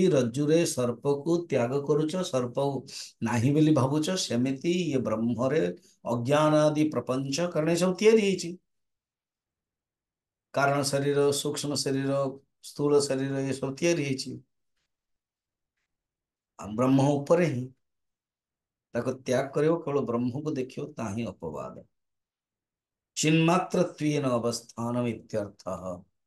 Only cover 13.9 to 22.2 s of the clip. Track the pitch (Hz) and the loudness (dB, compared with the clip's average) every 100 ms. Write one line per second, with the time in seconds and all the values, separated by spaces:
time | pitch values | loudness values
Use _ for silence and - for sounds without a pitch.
13.9 | 170 139 131 127 - - _ _ _ _ | 0 -2 -4 -8 -12 -16 _ _ _ _
14.9 | _ _ _ _ _ _ _ _ _ _ | _ _ _ _ _ _ _ _ _ _
15.9 | _ _ _ _ _ _ - 101 110 127 | _ _ _ _ _ _ -16 -8 0 4
16.9 | 135 139 143 143 175 165 123 131 - _ | 4 4 2 2 2 2 -2 -8 -14 _
17.9 | _ _ _ _ _ _ _ _ _ _ | _ _ _ _ _ _ _ _ _ _
18.9 | 117 120 131 - 127 135 151 156 165 - | -6 -4 -6 -2 -2 0 0 2 0 -2
19.9 | 139 117 117 123 123 151 139 127 - 143 | -2 -2 -2 -2 -4 -6 -6 -6 -10 -12
20.9 | - 110 104 110 - 82 69 64 60 - | -8 -8 -6 -8 -8 -10 -10 -12 -14 -20
21.9 | _ _ _ | _ _ _